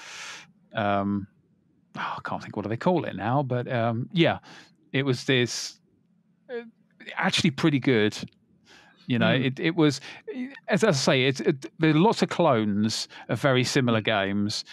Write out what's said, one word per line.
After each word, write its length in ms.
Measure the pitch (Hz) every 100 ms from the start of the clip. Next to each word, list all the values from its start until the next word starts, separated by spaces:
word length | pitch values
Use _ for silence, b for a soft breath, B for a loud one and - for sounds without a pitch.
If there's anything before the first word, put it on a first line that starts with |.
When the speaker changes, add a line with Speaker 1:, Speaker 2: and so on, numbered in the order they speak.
| B B B B B _ _
Speaker 1:
um, 520 | - 104 101 101 101 101 _ _ _ _ _ _ -
oh, 180 | - -
I 20 |
can't 160 | - 90
think, 140 | - -
what 60 |
do 60 | 101
they 80 | 117
call 280 | 180 175
it 120 | - 92
now? 260 | 104 135
But, 280 | 135 123 120
um, 360 | 127 117 113 -
yeah, 260 | 165 151 95 B B B _ _
it 120 | 135
was 200 | 139 123
this, 560 | - 127 120 - - - _ _ _ _ _ _ -
uh, 140 | 240 233 _ _ _ - -
actually 340 | 180 - 185
pretty 300 | - 165 143
good. 360 | 135 117 107 - - _ _ _ b b b b -
You 120 | 120
know, 180 | 113 127
Speaker 2:
Hmm. 80 |
Speaker 1:
it, 160 | 135 135
it 160 | 160 165
was, 240 | 151 135 B B - 254 254 - -
as 140 | 214
I 60 | 220
say, 320 | 139 185 139
it's, 160 | 131 135
it, 260 | 175 139 - -
there 120 | 156
are 40 |
lots 280 | 151 175 175
of 60 | 180
clones 760 | - 165 117 107 101 107 - - B -
of 120 | 127
very 240 | 143 127
similar 360 | 120 147 123 110
Speaker 2:
Hmm. 40 |
Speaker 1:
games, 600 | 104 107 98 101 104 - B